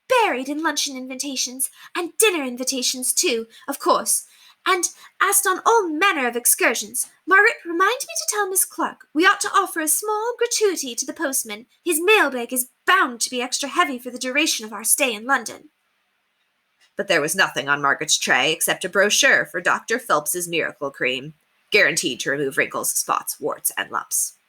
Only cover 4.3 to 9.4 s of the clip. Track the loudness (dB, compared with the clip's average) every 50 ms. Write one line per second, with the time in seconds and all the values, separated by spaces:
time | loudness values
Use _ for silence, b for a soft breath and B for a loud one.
4.3 | b b b b b b 0 0 0 0 0 -4 B B B B B 0 0 2
5.3 | 2 2 2 2 0 2 2 4 4 4 4 2 0 2 2 2 2 2 0 0
6.3 | -2 0 0 0 0 2 2 2 2 0 -4 -6 -6 -8 -8 b b b b 4
7.3 | 6 6 6 6 4 0 -6 -6 0 2 2 2 2 0 -4 -8 -8 -8 -6 -4
8.3 | -2 -2 -2 0 0 0 -2 -2 -2 -4 -4 -4 -4 _ -18 _ -2 2 4 4
9.3 | 4 2